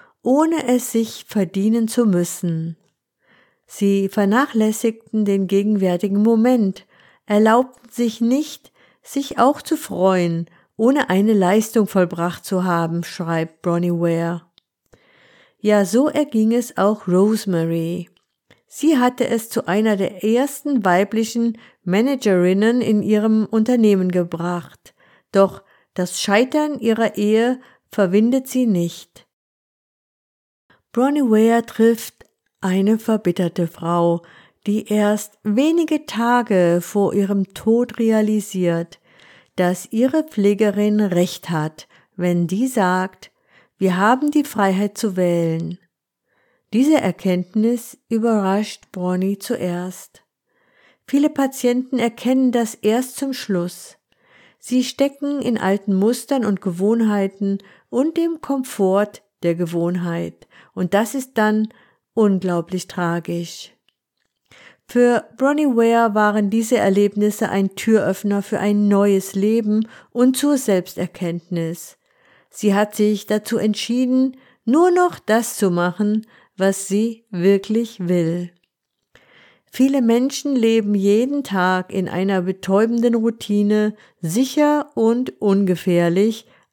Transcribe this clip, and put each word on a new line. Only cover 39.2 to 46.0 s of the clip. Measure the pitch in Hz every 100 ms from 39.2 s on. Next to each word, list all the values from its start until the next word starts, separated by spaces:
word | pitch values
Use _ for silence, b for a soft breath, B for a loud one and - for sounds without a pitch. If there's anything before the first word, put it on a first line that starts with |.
| b b b -
dass | 180 180 -
ihre | 220 254 311
Pflegerin | 311 - 196 202 214 202 208 214
recht | 208 175 175 - -
hat, | 165 156 - - b b -
wenn | 180 175 170
die | 185 262
sagt, | 254 185 185 190 - - b b b b _
"Wir | 190 180
haben | 202 254 294
die | 294
Freiheit | 294 - 196 190 202 -
zu | 226 185
wählen." | 180 175 165 160 165 175 _ _